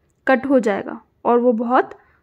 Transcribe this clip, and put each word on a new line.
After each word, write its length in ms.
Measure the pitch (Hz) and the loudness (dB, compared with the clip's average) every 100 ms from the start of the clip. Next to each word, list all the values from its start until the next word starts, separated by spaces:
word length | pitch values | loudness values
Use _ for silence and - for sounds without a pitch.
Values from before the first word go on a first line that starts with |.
| _ _ - | _ _ -2
कट 180 | 262 269 | 0 2
हो 140 | 262 | 0
जाएगा 420 | 214 196 - 226 _ _ - | 2 -4 -6 -14 _ _ 0
और 140 | 240 | 2
वो 140 | 247 | 2
बहुत 460 | 226 240 262 392 - _ _ | 0 0 0 -2 -8 _ _